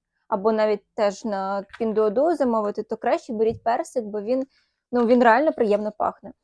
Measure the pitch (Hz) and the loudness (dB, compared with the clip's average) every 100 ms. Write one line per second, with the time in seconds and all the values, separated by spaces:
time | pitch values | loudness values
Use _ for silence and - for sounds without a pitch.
0 | _ _ _ 208 208 220 214 214 _ - | _ _ _ -2 0 2 0 0 _ -2
1 | 208 196 226 196 190 202 190 - 226 208 | -2 -2 -6 -4 -4 -6 -8 -6 -2 0
2 | 214 202 311 320 262 226 208 214 214 220 | 2 2 0 2 0 0 -2 -6 -8 -6
3 | 233 330 - 220 220 226 226 254 320 262 | -2 -2 -4 -2 -2 -2 -4 -4 -4 -6
4 | 214 208 202 262 269 _ _ _ _ 240 | -6 -8 -4 -4 -4 _ _ _ _ 0
5 | 233 247 240 226 311 302 220 208 214 - | 4 6 6 6 2 0 0 0 -2 -4
6 | - - 202 - | -4 -4 -16 -20